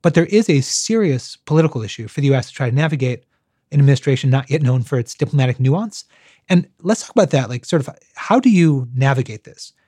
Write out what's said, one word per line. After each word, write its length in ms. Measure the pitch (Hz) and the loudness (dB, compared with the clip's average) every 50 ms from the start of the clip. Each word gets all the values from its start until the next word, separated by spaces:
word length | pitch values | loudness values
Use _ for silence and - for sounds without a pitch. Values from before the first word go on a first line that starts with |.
But 140 | - 175 151 | 0 2 2
there 100 | 170 202 | 2 0
is 240 | - 196 214 220 - | 2 0 0 2 2
a 120 | 160 139 | 0 0
serious 720 | 131 - - - - - 220 226 214 165 135 120 - - - | 0 -2 -6 -6 -4 -2 -2 0 0 0 -2 -4 -6 -12 -20
political 480 | _ _ - 151 160 160 151 - 127 110 | _ _ -2 0 2 2 0 -2 -4 -10
issue 240 | 101 - - 113 | -10 -12 -12 -14
for 140 | 104 - - | -10 -6 -2
the 60 | 139 | 0
U 60 | 139 135 | 0 0
S 140 | 131 120 | 0 -2
to 60 | - - | -6 -6
try 160 | - 135 120 | -6 -4 -2
to 60 | 117 | 0
navigate 480 | 135 156 160 165 139 127 127 123 117 _ _ _ _ _ _ _ _ _ _ | 0 0 -2 -2 -2 -4 -4 -4 -6 _ _ _ _ _ _ _ _ _ _
an 80 | 151 147 | 0 2
administration 520 | 139 139 139 131 - 147 135 127 - 135 | 4 4 4 2 2 -2 -2 0 0 0
not 180 | 123 135 131 - | 0 0 0 -2
yet 140 | 139 160 151 | -4 0 0
known 180 | 123 127 127 | 0 0 0
for 160 | 117 - 143 | -2 -2 -4
its 160 | 127 113 - - | -4 -4 -6 -6
diplomatic 460 | _ 147 123 - 143 131 127 123 - | _ -6 -2 0 0 0 0 0 0
nuance. 460 | 127 131 143 180 220 214 - - - _ _ _ _ _ _ _ _ _ | 0 0 0 0 -2 -6 -10 -16 -20 _ _ _ _ _ _ _ _ _
And 180 | 190 175 147 - _ _ | 2 2 2 0 _ _
let's 200 | - 180 226 - | -4 -2 -2 -2
talk 100 | - - | -4 -2
about 180 | - 240 196 147 | 0 0 2 2
that. 200 | - 139 127 110 | 2 -2 -2 -2
Like, 160 | 123 120 - | -8 -10 -6
sort 220 | - - 160 131 | -2 -2 -2 -2
of, 80 | - - _ _ _ _ | -4 -12 _ _ _ _
how 240 | - - - 202 262 | -16 -2 0 0 4
do 100 | 254 254 | 4 4
you 400 | 214 180 170 160 147 135 127 120 127 | 4 6 4 4 2 0 -4 -6 -4
navigate 480 | 127 135 135 139 127 135 - 110 107 _ | 0 2 2 2 0 -2 -6 -8 -16 _
this? 300 | - - - - - _ _ _ | -20 -20 -20 -20 -20 _ _ _